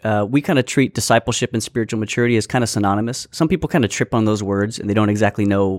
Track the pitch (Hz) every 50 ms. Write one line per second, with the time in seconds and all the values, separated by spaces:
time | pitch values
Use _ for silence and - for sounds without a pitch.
0 | - 110 104 104 104 101 131 147 143 - 165 131 120 - - 143 131 - - 117
1 | - - 117 117 - 123 113 - 123 - - 113 - - - 120 110 - 120 110
2 | 107 101 - 123 120 120 120 107 104 - - 127 120 107 - 107 101 98 101 104
3 | 113 117 127 - - - - - 160 156 190 - 160 - - 156 113 101 - -
4 | 127 - - 117 110 107 107 104 104 98 98 98 104 110 117 - - 104 104 110
5 | 107 104 104 104 107 101 - 110 104 101 98 101 98 95 95